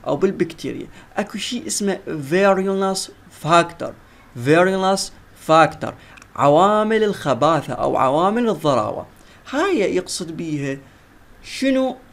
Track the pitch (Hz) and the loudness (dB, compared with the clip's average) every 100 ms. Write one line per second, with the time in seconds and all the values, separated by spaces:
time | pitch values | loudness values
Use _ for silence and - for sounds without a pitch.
0 | - 143 190 185 170 - 131 - - - | -4 0 0 0 -6 -4 -10 -10 -14 -18
1 | - - 202 196 - 240 - - 202 180 | -12 -8 -6 -8 -8 -8 -6 -4 -4 -4
2 | - 156 135 180 196 190 190 196 196 190 | -6 -8 -2 2 4 2 0 -2 -2 -4
3 | - - - - 151 170 170 - - - | -8 -16 -20 -10 2 4 2 -6 -12 -12
4 | - - - 127 123 160 185 190 190 196 | -20 -20 -18 -6 2 4 4 2 0 0
5 | - - - - - 160 156 - 113 110 | -4 -12 -20 -14 4 6 6 2 -10 -10
6 | - - - - 139 151 196 214 214 220 | -20 -20 -16 0 4 6 4 4 2 0
7 | 214 190 147 120 147 160 - - 135 131 | 0 -2 -2 2 2 2 -2 -4 -2 0
8 | 131 147 185 226 233 160 156 123 - - | 2 2 0 0 -2 0 0 0 -2 -6
9 | - - - - - 269 392 320 185 180 | -12 -20 -20 -20 -8 -2 0 0 0 -2
10 | - - 165 160 170 147 139 135 - - | -4 -10 -10 -10 -6 -6 -6 -8 -12 -20
11 | _ - - - - - 269 262 262 - | _ -20 -20 -20 -16 -4 0 0 -2 -6
12 | - | -18